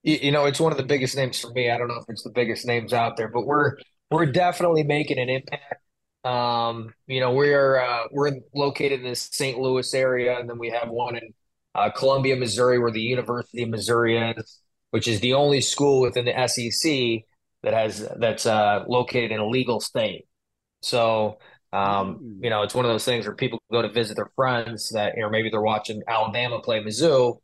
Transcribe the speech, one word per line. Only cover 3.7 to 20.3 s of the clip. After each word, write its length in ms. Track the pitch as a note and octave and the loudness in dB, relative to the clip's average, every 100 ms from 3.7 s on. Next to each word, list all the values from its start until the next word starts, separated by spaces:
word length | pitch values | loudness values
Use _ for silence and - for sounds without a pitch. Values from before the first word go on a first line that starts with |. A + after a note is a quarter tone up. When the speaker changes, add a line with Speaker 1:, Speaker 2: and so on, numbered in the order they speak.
| C#3 - _ _ | -2 -18 _ _
Speaker 1:
we're 160 | D#3 D#3+ | 0 2
definitely 580 | E3 F3 - F3 D#3+ | 4 2 2 2 2
making 340 | D3 D3 D3 C3+ | 2 0 0 -2
an 100 | B2 | -2
impact. 540 | C3 - A#2+ - - _ _ _ _ | -2 -4 -12 -12 -14 _ _ _ _
Um, 680 | B2+ B2 A#2+ A#2+ A#2 A2+ A2+ _ - | -4 -2 0 0 -2 -4 -12 _ -6
you 140 | C3 | -2
know, 120 | B2+ | 2
we're, 460 | B2+ C#3+ C#3+ C3+ C3+ | 2 4 4 4 4
uh, 260 | B2 A#2 A2+ | 2 -2 -2
we're 220 | C#3 D3 C3+ - | -2 -2 -2 -8
located 460 | C#3 C#3+ C#3 C#3+ C3+ | -2 -2 0 -2 -2
in 80 | B2 | -4
the 60 | A#2+ | -8
Saint 420 | - - C#3 B2 | -6 -4 -4 -2
Louis 340 | C3 C3 B2 | 0 0 0
area, 440 | C3+ C3 B2+ A#2+ B2 | 0 2 2 0 -2
and 100 | A#2+ | -6
then 100 | A#2 | -8
we 120 | A#2 | -4
have 180 | A#2+ A#2 | -4 -4
one 280 | A#2 A#2+ A#2+ | -4 -4 -6
in, 180 | A2+ _ _ _ _ | -10 _ _ _ _
uh, 160 | - G#2 | -2 -2
Columbia, 460 | - C3+ C3+ C3+ C3 | 2 2 4 2 0
Missouri, 420 | B2 G2+ B2 B2 | 0 2 4 4
where 120 | A#2 | 2
the 100 | A2 | 0
University 600 | A2+ B2+ A#2 A#2+ - A#2 | -2 -2 -2 -6 -6 -6
of 60 | A#2 | -4
Missouri 500 | A2+ G2 A#2+ A2+ A#2 | -4 0 2 4 2
is, 420 | A2+ A2+ - - _ _ _ | 0 -4 -12 -18 _ _ _
which 160 | A2+ A2 | -2 0
is 140 | G#2+ | 0
the 140 | B2 | 2
only 260 | C3+ D3 C#3+ | 4 4 2
school 400 | - - C#3+ C3+ | 0 2 4 4
within 240 | B2 B2 | 4 2
the 120 | A#2+ B2+ | -2 0
S 220 | B2 - | 0 0
E 120 | A#2 | -2
C 540 | - E3 C#3 A#2+ A2+ - _ _ _ | 0 0 2 0 0 -6 _ _ _
that 120 | A2 | 0
has, 340 | A2 A2 G2 A2 - | 0 0 -4 -10 -2
that's, 280 | A2+ G#2+ A#2 | -2 0 2
uh, 380 | G#2+ G#2 G2+ - | 4 4 2 0
located 420 | B2 A#2+ B2+ A#2 | 0 0 -2 -2
in 100 | A2 | -2
a 60 | G#2+ | 0
legal 340 | B2+ B2 A2+ | 0 0 -2
state. 460 | - C3 A2 F2+ - | -2 -2 -2 -4 -16